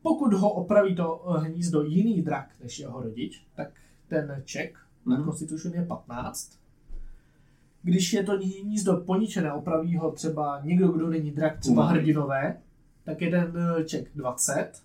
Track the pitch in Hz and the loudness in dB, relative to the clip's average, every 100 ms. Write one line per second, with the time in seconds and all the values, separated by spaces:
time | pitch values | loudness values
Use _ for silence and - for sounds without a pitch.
0 | 320 320 269 190 208 185 175 208 196 175 | 0 2 4 4 4 0 4 4 4 2
1 | 165 165 180 165 160 165 175 156 151 170 | -2 -4 -2 -2 -2 -2 0 0 2 2
2 | 226 196 151 - - _ 120 - 143 120 | 2 2 0 -4 -6 _ -16 -12 -10 -8
3 | 117 110 147 - _ - - - _ _ | -8 -8 -10 -10 _ -14 -14 -14 _ _
4 | _ 156 147 139 - 139 170 - _ _ | _ -4 -4 -10 -10 -8 -8 -12 _ _
5 | 123 127 156 - 156 156 180 170 170 - | -2 0 0 -4 -8 -8 -6 -4 -4 -6
6 | - 120 120 - - _ _ _ _ - | -10 -10 -8 -10 -14 _ _ _ _ -10
7 | - - _ _ _ _ _ _ 175 180 | -10 -16 _ _ _ _ _ _ 2 2
8 | - 208 190 196 190 - 202 208 185 175 | 4 0 0 0 -2 -4 -4 -2 2 0
9 | - 190 220 196 156 147 151 160 170 170 | 2 0 0 -2 -2 -4 -2 0 2 0
10 | 160 147 160 147 147 139 147 180 175 165 | 0 -2 -4 -2 -2 -4 2 4 6 4
11 | 165 160 151 143 156 - 135 - 151 165 | 0 0 -2 0 0 0 2 4 6 4
12 | 151 147 139 135 151 - _ _ _ _ | 4 2 2 0 -2 -4 _ _ _ _
13 | - 151 170 175 170 170 170 165 160 147 | -10 -4 0 0 0 0 0 0 -2 -4
14 | 127 147 127 123 - 139 - - | -6 -8 -6 -2 -2 -2 -4 -10